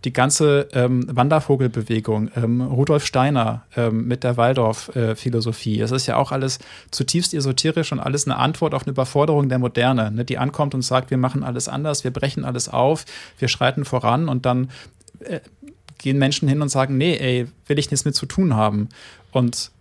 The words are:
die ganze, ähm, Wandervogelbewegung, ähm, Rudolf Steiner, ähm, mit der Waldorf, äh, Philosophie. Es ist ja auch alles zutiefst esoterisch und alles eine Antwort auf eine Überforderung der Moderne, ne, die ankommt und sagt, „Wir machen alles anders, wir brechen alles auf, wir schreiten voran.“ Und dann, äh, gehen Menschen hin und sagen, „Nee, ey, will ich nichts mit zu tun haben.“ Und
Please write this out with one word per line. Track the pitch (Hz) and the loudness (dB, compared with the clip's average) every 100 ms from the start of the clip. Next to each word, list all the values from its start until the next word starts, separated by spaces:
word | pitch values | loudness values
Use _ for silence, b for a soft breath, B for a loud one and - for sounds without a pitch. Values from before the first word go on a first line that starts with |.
die | 131 | -4
ganze, | 127 131 - 151 143 139 | 2 2 4 4 4 2
ähm, | 131 123 127 123 | 0 2 2 0
Wandervogelbewegung, | 127 135 156 - 139 127 117 110 113 107 107 110 - | 0 4 2 2 2 2 -2 -2 -2 0 -2 -2 -2
ähm, | 113 120 | 0 0
Rudolf | 127 127 139 147 - | 0 0 2 2 2
Steiner, | 139 131 139 113 117 - - | 0 2 2 0 -4 -8 -2
ähm, | 117 113 117 | 0 0 -2
mit | 123 | -2
der | 127 120 | 0 2
Waldorf, | 117 131 113 110 - | 2 4 2 0 -6
äh, | 131 113 | -2 -2
Philosophie. | 110 127 120 113 110 - 107 | 0 -2 -2 -2 -4 -2 -2
Es | 113 | 0
ist | 131 131 | -2 0
ja | 120 | 0
auch | 139 | 0
alles | 135 135 131 B B B | 0 -2 -6 B B B
zutiefst | - 127 170 175 | -6 0 0 0
esoterisch | 160 135 127 156 160 160 | -2 -2 0 0 0 -2
und | 139 | -4
alles | - 143 143 | -2 -2 -2
eine | - | 0
Antwort | 131 156 160 | 0 0 -2
auf | 139 | -2
eine | - | -4
Überforderung | 135 131 143 151 147 139 | -2 0 2 2 4 2
der | 127 | 2
Moderne, | 123 120 123 127 107 | 0 2 2 2 0
ne, | 110 | -2
die | 123 - | -4 -2
ankommt | 131 - 143 | -4 -2 -2
und | 135 | -2
sagt, | 123 131 127 | 0 0 0
„Wir | 127 | 0
machen | 127 139 | 0 -2
alles | 139 123 - | -4 -6 -6
anders, | 135 156 143 | -4 -4 -4
wir | 127 | -4
brechen | 127 139 143 | -4 -4 -4
alles | 139 127 - | -6 -6 -4
auf, | 123 131 156 - B B - | 0 2 2 -4 B B -4
wir | 123 | -2
schreiten | - 123 131 139 | 0 0 0 -2
voran.“ | 127 117 127 165 | -2 0 0 0
Und | 127 | 0
dann, | 127 123 127 B B _ - - | 0 0 -2 B B _ -20 -18
äh, | - 170 - _ 285 - - - | -10 -10 -10 _ -20 -20 -20 -8
gehen | 135 139 | -2 2
Menschen | 135 147 143 | 2 2 0
hin | 143 | 2
und | 147 | 0
sagen, | 135 131 135 | 0 0 2
„Nee, | 165 156 | 2 0
ey, | 135 123 120 _ - | 0 0 -2 _ -2
will | 147 | -2
ich | 143 | 0
nichts | 143 | -2
mit | 151 139 | -2 -4
zu | 135 | -4
tun | - 185 113 | 0 2 4
haben.“ | 107 104 104 B B B B | 4 2 -4 B B B B
Und | 135 120 - - _ | 0 0 -2 -10 _